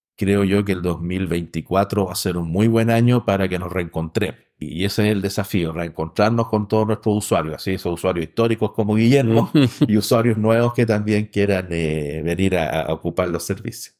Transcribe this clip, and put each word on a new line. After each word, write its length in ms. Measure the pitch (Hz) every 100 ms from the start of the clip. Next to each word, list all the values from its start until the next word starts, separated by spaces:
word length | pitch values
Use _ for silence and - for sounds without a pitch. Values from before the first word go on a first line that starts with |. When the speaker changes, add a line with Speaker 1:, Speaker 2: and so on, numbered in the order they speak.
| _ -
Speaker 1:
creo 280 | 98 101
yo 220 | 98 101 98
que 60 |
el 100 | 90
dos 180 | 87 80
mil 260 | 85 92 92
veinticuatro 800 | 85 85 82 - 95 101 104 92
va 40 |
a 20 | 90
ser 220 | 98 87
un 120 | 82
muy 160 | 87 113
buen 220 | 113 113
año 340 | 117 120 123 110
para 220 | 98 92
que 120 | 90
nos 120 | 90
reencontremos. 680 | 92 87 - 82 - 104 123 _ _
Y 260 | 73 80 98
ese 200 | - 104
es 60 |
el 100 | 104
desafío, 500 | 95 - 95 98 82
reencontrarnos 760 | 80 85 - 80 - 107 117 113
con 180 | 107 101
todos 200 | 110 107
nuestros 280 | 107 110 104
usuarios, 400 | - 92 80 78
así 160 | -
esos 200 | 95 90
usuarios 320 | 85 92 87 80
históricos 460 | - 113 113 107
como 240 | - 104 107
Guillermo 560 | 117 139 120 113 190
Speaker 2:
<laughs> 340 | 156 127 - 135
Speaker 1:
y 80 | 107
usuarios 380 | - 120 117 107
nuevos 340 | 110 113 120
que 140 | 120 117
también 400 | 107 104 104 107
quieran, 360 | 104 101 92 92
eh, 540 | 85 80 78 73 78 78
venir 320 | 87 95 87
a, 240 | 80 80
a 120 | 71
ocupar 340 | 80 87 - 90
los 160 | 82
servicios. 520 | - 95 - - -